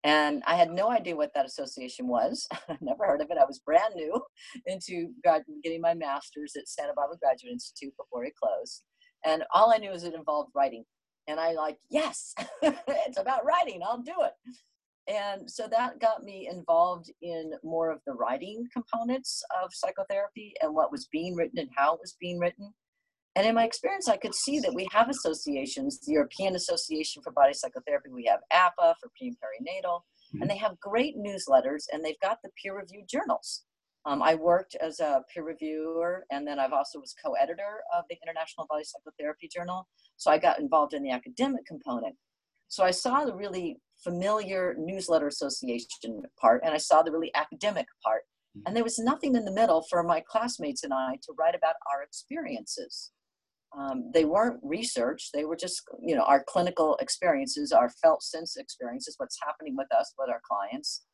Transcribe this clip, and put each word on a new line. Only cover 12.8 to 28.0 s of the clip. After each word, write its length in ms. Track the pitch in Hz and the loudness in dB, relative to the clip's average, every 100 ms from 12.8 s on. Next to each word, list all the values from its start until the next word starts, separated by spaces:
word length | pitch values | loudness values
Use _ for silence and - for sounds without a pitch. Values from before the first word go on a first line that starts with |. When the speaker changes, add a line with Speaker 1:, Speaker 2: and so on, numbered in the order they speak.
| - 285 294 254 | -2 -2 0 -2
Speaker 1:
about 260 | 254 262 247 | 0 0 2
writing. 360 | 339 311 185 185 | 2 2 -2 -4
I'll 160 | 247 | -4
do 140 | 247 359 | -6 -2
it." 120 | 269 - 247 247 _ _ _ _ - | -2 -2 -20 -20 _ _ _ _ -6
And 380 | 208 202 196 - | -4 -4 -6 -10
so 160 | - 220 | -10 0
that 300 | 226 240 - | 2 2 2
got 240 | 226 220 | 0 0
me 240 | 202 196 185 | -6 -12 -10
involved 600 | 180 175 165 180 175 165 - | -10 2 6 6 2 -10 -14
in 300 | 170 165 160 156 | -8 -6 -8 -10
more 280 | 160 165 165 | -4 0 0
of 80 | 151 - | -2 -8
the 60 | |
writing 540 | 123 120 131 175 220 240 | -4 -2 -2 -6 -10 -8
components 680 | 247 233 226 233 262 254 - - 185 | -8 -6 -4 -2 -2 -4 -8 -6 -6
of 100 | 180 | -6
psychotherapy 840 | - 190 190 196 196 202 - 214 - | -4 -4 -4 -4 -2 -4 -8 -16 -4
and 100 | 214 | -2
what 180 | 156 - | 2 0
was 140 | 127 - | -2 -8
being 240 | 151 175 175 | -6 -4 -2
written 240 | 165 127 | -2 -2
and 100 | 139 139 | -6 2
how 180 | 139 | 2
it 60 | 170 | 2
was 140 | 180 - | -6 -12
being 200 | 180 175 | -8 -2
written. 340 | 175 - 202 _ _ _ _ _ _ 190 | -2 -2 -20 _ _ _ _ _ _ 2
And 100 | 214 | 4
in 80 | |
my 100 | 226 | 4
experience, 460 | 226 - - 392 302 | 2 0 -4 -2 0
I 80 | 208 | 0
could 160 | 247 | 0
see 260 | - - 294 | -4 -2 0
that 120 | 202 | 0
we 140 | 165 185 | -2 0
have 180 | 208 233 | 4 4
associations, 920 | 269 165 160 - 139 - - 135 - | 2 -2 -2 -4 -4 -4 -4 -6 -6
the 140 | - | 0
European 420 | 302 285 - 196 185 | 2 2 0 -2 -2
Association 680 | - 170 - 156 156 151 | -2 -2 -2 -4 -4 -8
for 100 | 151 | -4
Body 220 | 139 139 | 6 6
Psychotherapy, 560 | 143 131 127 135 143 | 6 -6 -8 -2 -4